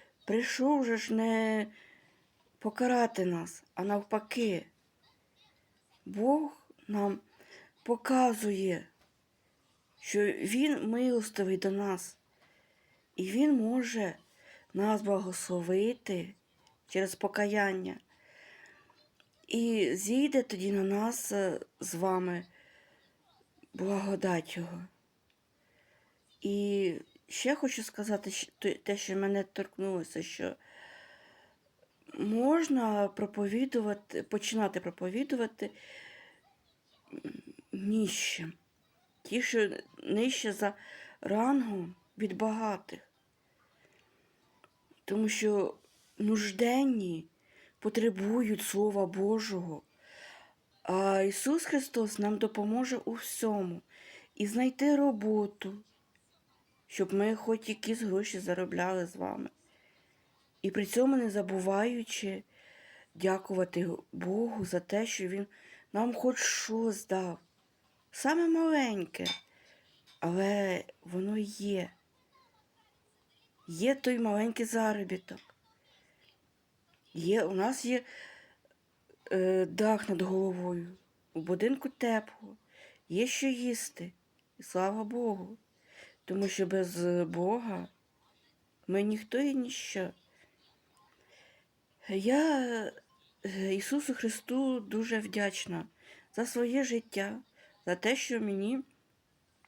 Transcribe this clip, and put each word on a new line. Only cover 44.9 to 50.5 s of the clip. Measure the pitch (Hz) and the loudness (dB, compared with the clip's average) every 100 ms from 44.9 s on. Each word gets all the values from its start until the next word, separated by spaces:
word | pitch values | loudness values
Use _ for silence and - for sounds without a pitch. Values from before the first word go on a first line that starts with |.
| _ | _
Тому | - 208 214 | -4 0 2
що | 214 214 208 180 - _ _ _ - | 2 2 2 0 -4 _ _ _ -2
нужденні | 214 220 208 190 240 254 277 226 185 165 - _ _ - - _ | 2 2 0 2 2 4 4 2 0 -4 -8 _ _ -20 -20 _
потребують | 214 220 226 190 202 240 214 214 | -2 2 2 2 2 2 2 0
Слова | - 196 214 202 180 | 0 0 2 2 0
Божого. | 185 202 220 220 190 175 151 - _ - - - - - | 2 2 2 0 -4 -4 -8 -12 _ -20 -20 -20 -20 -20